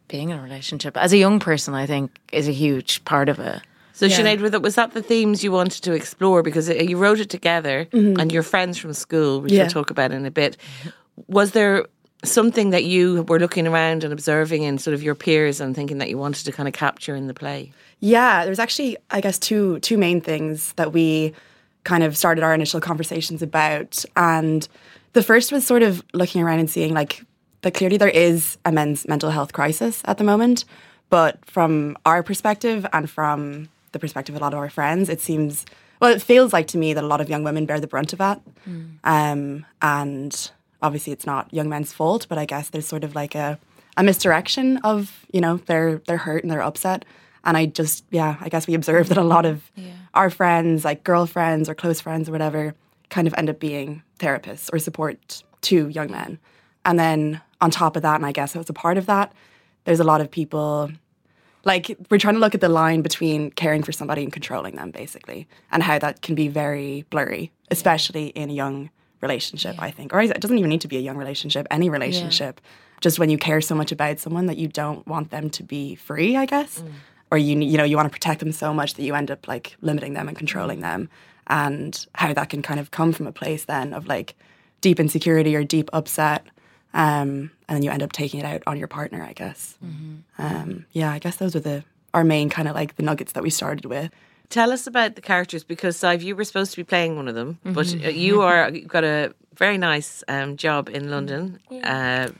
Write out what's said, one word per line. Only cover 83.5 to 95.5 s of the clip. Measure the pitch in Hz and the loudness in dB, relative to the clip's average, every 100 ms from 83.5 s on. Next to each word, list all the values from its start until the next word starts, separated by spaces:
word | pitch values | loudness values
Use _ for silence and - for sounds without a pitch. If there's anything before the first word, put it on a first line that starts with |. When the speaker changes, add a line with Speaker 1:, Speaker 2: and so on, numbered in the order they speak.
| 156 - | -8 -6
Speaker 3:
then | 143 143 | -6 -6
of, | - 160 | -8 -6
like, | 131 - - _ _ _ - | -6 -6 -16 _ _ _ -2
deep | 190 170 | 2 4
insecurity | 151 165 170 160 156 151 | 2 0 2 2 4 0
or | |
deep | 143 160 151 | 0 0 0
upset. | 160 156 - 156 151 - _ _ _ _ | -4 -4 0 0 0 -6 _ _ _ _
Um, | - 156 147 139 139 151 _ - | 0 2 2 -2 -4 -10 _ -6
and | 151 | -4
then | |
you | 143 | -2
end | 143 | -2
up | 147 | -6
taking | - 147 143 | -6 -6 -6
it | 143 | -8
out | - - | -6 -6
on | 143 | -6
your | - | -8
partner, | 147 147 - | -10 -10 -10
I | 69 | -14
guess. | - - - - - | -12 -12 -12 -18 -16
Speaker 1:
Mm-hmm. | 175 151 156 156 - - | -16 -14 -16 -18 -20 -10
Speaker 3:
Um, | 151 175 156 180 - | -6 -6 -8 -12 -10
yeah, | 160 156 | -4 -4
I | 147 | -4
guess | 175 - | -8 -6
those | 190 160 | -4 -4
were | |
the, | 151 143 - _ _ | -4 -8 -10 _ _
our | 170 | 2
main | 165 156 147 | 4 4 0
kind | 160 151 | -2 -4
of, | 147 | -4
like, | 151 - | -6 -4
the | |
nuggets | 156 151 - | -4 -4 -6
that | - | -6
we | - | -4
started | - - 156 - | -4 -6 -8 -8
with. | 131 160 _ _ _ - | -8 -8 _ _ _ -6
Speaker 2:
Tell | 233 233 | 0 2
us | 254 254 | 0 -4
about | 240 220 220 | 0 0 -2
the | |
characters, | - 180 180 | -2 -2 -2